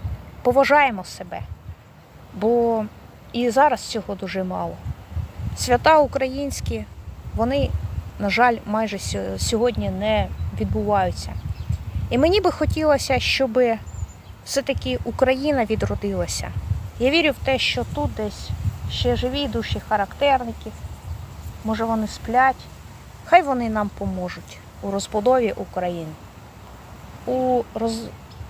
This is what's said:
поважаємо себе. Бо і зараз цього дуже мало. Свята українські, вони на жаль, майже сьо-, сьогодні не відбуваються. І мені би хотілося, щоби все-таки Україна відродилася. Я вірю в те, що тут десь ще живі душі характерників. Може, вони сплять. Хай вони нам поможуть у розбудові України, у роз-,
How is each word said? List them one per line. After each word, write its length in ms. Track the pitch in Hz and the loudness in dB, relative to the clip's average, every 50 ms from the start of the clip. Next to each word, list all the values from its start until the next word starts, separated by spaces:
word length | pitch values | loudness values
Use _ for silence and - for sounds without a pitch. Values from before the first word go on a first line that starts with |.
| - - - - - - - - - | -6 -8 -8 -8 -10 -16 -18 -2 0
поважаємо 640 | 247 247 269 269 262 277 294 285 269 220 190 180 | 4 4 4 6 6 6 6 6 4 2 -2 -6
себе. 360 | - - - 190 180 - - - - - - - - - - - - - - - - - - - - - | -10 -12 -14 -12 -10 -10 -10 -10 -10 -12 -14 -14 -16 -16 -16 -20 -20 -20 -20 -20 -20 -20 -20 -20 -16 -8
Бо 500 | 190 202 226 240 240 233 233 226 220 214 214 - - - - - - - - - | -2 2 2 4 4 4 4 2 0 -2 -4 -8 -14 -20 -20 -20 -20 -18 -8 -4
і 180 | 233 240 240 | 0 0 2
зараз 300 | 208 262 285 294 240 208 | 6 6 6 6 6 2
цього 340 | - - - 220 190 - 202 | -2 -6 -6 -6 -4 -4 -6
дуже 300 | 185 196 180 180 190 185 | -6 -6 -4 -4 -4 -2
мало. 320 | 185 185 180 175 170 170 - - - - - - - - - - - - - - - - | -2 -2 -4 -4 -4 -6 -8 -8 -8 -8 -8 -10 -8 -6 -6 -6 -6 -8 -8 -6 -6 -4
Свята 420 | - - - 240 240 - 311 320 311 | -4 2 2 4 6 8 8 8 8
українські, 840 | 294 262 - 269 262 262 262 277 285 277 - - - - 240 220 214 - - - - - - - - - - | 8 6 2 0 -2 -2 -2 -4 -4 -4 -4 -4 -4 -4 -4 -4 -6 -8 -12 -14 -14 -14 -14 -14 -14 -8 -2
вони 360 | 196 226 240 269 285 262 - - - - - - - - - - - | 0 0 2 2 2 2 0 0 -2 -4 -4 -6 -6 -8 -8 -8 -4
на 100 | 202 202 | -2 0
жаль, 260 | 190 220 240 247 233 220 - | 4 6 6 6 6 2 -2
майже 320 | - 208 220 226 208 202 190 | -2 -2 0 0 -2 -4 -6
сьо-, 400 | - - - 196 196 196 190 190 | -6 -4 -4 -4 -2 -4 -4 -2
сьогодні 520 | - - 240 214 233 247 226 214 208 196 | -2 0 2 2 2 2 2 0 -2 -2
не 380 | 185 190 202 214 220 208 196 180 - - - - - - | -2 -2 0 2 2 2 2 0 -2 -4 -6 -6 -2 -2
відбуваються. 720 | 220 190 - 214 208 208 208 196 185 180 170 - - - - - - - - - - - - - - - - - - - | -2 0 0 0 2 2 4 4 4 2 0 -4 -6 -6 -8 -8 -6 -6 -6 -6 -4 -4 -4 -4 -4 -6 -4 -4 -2 0
І 80 | - 247 | 2 4
мені 220 | 285 339 370 415 | 4 6 6 6
би 100 | 370 359 | 4 4
хотілося, 680 | - - 302 - - 311 311 302 285 262 - - 262 247 | 2 2 0 0 0 2 4 4 4 4 4 2 0 2
щоби 600 | - - - - 269 247 214 254 247 233 226 214 - - - - - - - - - - - - - | 2 2 2 2 2 2 4 4 4 4 2 0 -4 -10 -8 -8 -8 -10 -10 -16 -18 -18 -18 -18 -12
все-таки 540 | - - 277 262 - 269 - - 262 254 247 - | -4 -4 -2 0 0 -2 -2 0 -2 -2 -2 -2
Україна 600 | 240 220 - 262 254 262 262 277 302 294 262 220 | -4 0 2 4 4 4 2 2 2 2 2 2
відродилася. 840 | 202 220 208 202 190 202 196 - 202 196 180 170 170 - - - - - - - - - - - - - - | 2 0 0 0 -2 -2 -2 -2 -2 -2 -2 -2 -2 -4 -6 -6 -6 -6 -6 -4 -2 -4 -4 -4 -8 -6 0
Я 120 | 233 262 | 2 4
вірю 200 | 294 339 320 302 | 4 4 4 4
в 140 | 262 - - | 2 0 0
те, 140 | 262 262 247 | 0 0 0
що 260 | - - - 247 233 - - | 0 0 -2 -2 -4 -4 -2
тут 160 | 294 294 269 220 | -2 -2 -2 -2
десь 340 | - 214 208 - - - - - - - - - - - - | -4 -6 -6 -6 -8 -8 -8 -6 -4 -2 -4 -4 -4 -6 -6
ще 260 | - - - 240 240 | -4 -2 0 2 2
живі 320 | 226 240 254 262 285 285 247 | 2 0 0 -2 -2 -2 -2
душі 320 | 214 233 214 - - 208 - - | -2 -2 -2 -2 -4 -4 -2 0
характерників. 840 | 214 208 196 - - - 285 285 269 254 254 233 226 - - 220 - - - - - - - - - - - - - - - - - - - | 0 0 0 -2 -2 0 4 4 4 4 2 -2 -6 -8 -10 -12 -12 -10 -12 -12 -12 -12 -10 -10 -10 -10 -10 -12 -14 -14 -14 -12 -14 -6 -2
Може, 200 | 220 220 214 226 | -2 0 0 2
вони 240 | 226 226 220 220 202 | 2 2 0 0 -2
сплять. 480 | - - - - 226 247 262 269 - - - - - - - - - - - - - - - | -4 -8 -6 2 4 6 6 6 4 0 -6 -16 -18 -18 -18 -18 -18 -18 -18 -20 -18 -18 0
Хай 180 | - - - 330 | 6 6 6 6
вони 280 | 277 262 247 240 226 | 6 2 0 0 0
нам 200 | 220 214 208 202 - - | 0 0 0 -2 -2 -4
поможуть 600 | 202 196 185 185 180 180 - - - - - - - - - - - | -4 -4 -4 -4 -4 -6 -6 -10 -14 -16 -18 -18 -18 -18 -14 -8 -6
у 80 | 202 | -2
розбудові 600 | 196 202 196 - - 214 208 247 262 262 233 202 - | -2 -2 -4 -2 -2 2 4 6 6 6 4 2 0
України, 600 | - 196 - - 185 180 180 175 170 165 156 156 - - - - - - - - - - - - - - - - - - - - - - | -2 -6 -6 -4 -4 -2 -2 -2 -4 -6 -8 -10 -12 -16 -18 -18 -18 -20 -20 -18 -18 -18 -18 -18 -18 -18 -18 -18 -18 -18 -16 -16 -10 -6
у 360 | 240 254 254 254 254 254 247 233 - - | -2 0 0 2 4 4 2 2 0 -4
роз-, 340 | 226 226 226 226 226 226 - - - - - - - - - | -2 -2 -2 -2 -4 -6 -10 -14 -16 -18 -18 -16 -16 -16 -16